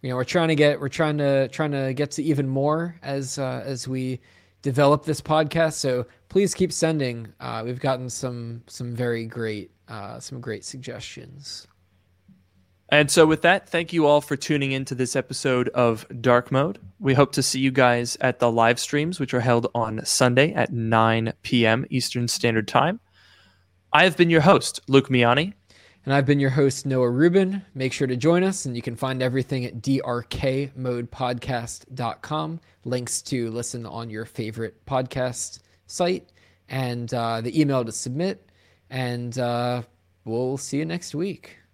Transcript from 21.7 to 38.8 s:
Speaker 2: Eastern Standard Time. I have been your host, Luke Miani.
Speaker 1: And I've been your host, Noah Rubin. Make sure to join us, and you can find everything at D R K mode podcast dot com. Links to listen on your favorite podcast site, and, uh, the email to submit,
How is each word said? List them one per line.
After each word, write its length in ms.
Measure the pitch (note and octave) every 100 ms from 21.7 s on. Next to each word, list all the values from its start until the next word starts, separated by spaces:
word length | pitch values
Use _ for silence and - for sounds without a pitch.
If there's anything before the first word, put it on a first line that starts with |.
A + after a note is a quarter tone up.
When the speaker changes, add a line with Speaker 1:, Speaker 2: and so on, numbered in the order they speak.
| A2+ -
Speaker 2:
Eastern 360 | C3 - B2 A#2+
Standard 400 | - B2+ A2+ G#2
Time. 320 | - C#3+ A3 _ _ _ _ _ _ _ _ _
I 100 | D3
have 140 | F3+ E3
been 140 | E3+
your 100 | E3
host, 400 | D3+ G3+ - - -
Luke 200 | C3+ C3+
Miani. 440 | C3 A#2 B2+ F3 - _ _ _ _ -
Speaker 1:
And 80 | C#3
I've 100 | C#3
been 140 | C#3+
your 100 | C3+
host, 360 | B2+ C#3 C3+ C#3+
Noah 220 | C3 B2
Rubin. 500 | B2 E3 F3+ F#3+ G3 - C#3
Make 180 | C3
sure 140 | - C3+
to 80 | B2+
join 280 | C#3+ E3+
us, 220 | F#3+ F#3+ C#3
and 100 | A#2+
you 60 |
can 140 | A#2+ A#2
find 260 | C3 C3
everything 440 | B2+ C3 B2+ C3+ B2
at 180 | A#2
D 180 | A#2+ C3+
R 220 | - A#2+
K 480 | A#2 - C#3 C3 C#3 C3
mode 360 | B2+ A#2+ A#2+
podcast 720 | - B2+ B2 - B2 A#2+ - _
dot 300 | C3 A#2+ -
com. 360 | - D#3 D#3 E3 _ _ -
Links 360 | B2 B2 -
to 280 | - C3 A#2
listen 340 | A2+ A#2+ B2 A2+
on 240 | E2 A#2
your 160 | G#2+ A#2
favorite 580 | - A2 A2 A2+ - -
podcast 720 | C3 B2+ C3 B2+ B2 - - _ _ _
site, 460 | - F3 F#3 _ _ _ _ _
and, 440 | C3 B2+ A#2+ A#2
uh, 280 | B2+ A#2 A2+
the 180 | A#2 D#3
email 260 | D3 C3 A#2
to 60 |
submit, 580 | - - C3 F3+ F#3+ _ _ _ _